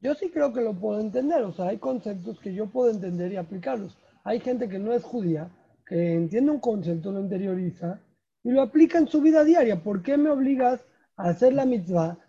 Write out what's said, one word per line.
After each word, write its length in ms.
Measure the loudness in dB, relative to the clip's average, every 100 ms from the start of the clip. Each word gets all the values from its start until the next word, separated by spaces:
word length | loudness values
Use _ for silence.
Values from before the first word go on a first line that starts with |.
Yo 140 | -6
sí 160 | -4 -4
creo 220 | -2 -2
que 80 | 0
lo 100 | -4
puedo 260 | -4 -4 -4
entender, 440 | -4 -2 0 0
o 100 | -2
sea, 160 | -4 -4
hay 80 | -4
conceptos 600 | -4 -6 -6 -8 -10 -12
que 140 | -10
yo 120 | -8 -6
puedo 240 | 0 0
entender 400 | 0 -4 -4 -4
y 60 | -6
aplicarlos. 600 | -8 -10 -6 -6 -8 -16 _ _
Hay 160 | -6 -4
gente 300 | -4 -4 -4
que 80 | -6
no 160 | -2
es 100 | -2
judía, 460 | -4 -4 -2 -2 -6 -16 _ _ -6
que 280 | -2 0
entiende 360 | 0 0 0 2
un 100 | 0
concepto, 520 | -2 -2 -2 -4 -4
lo 80 | -6
interioriza 800 | -4 -4 -4 -4 -4 -6 -8 -8 _ _ _ _
y 80 | 0
lo 100 | 2
aplica 340 | 4 6 6 6
en 100 | 2
su 140 | 4
vida 240 | 6 6
diaria. 380 | 6 6 4 0
¿Por 200 | -2 -4
qué 140 | 0 2
me 140 | 2
obligas 500 | 2 2 2 2 0 -6 _ _ -4
a 100 | -2
hacer 240 | 4 4
la 140 | 4 2
mitzvah, 500 | 0 0 0 0 -4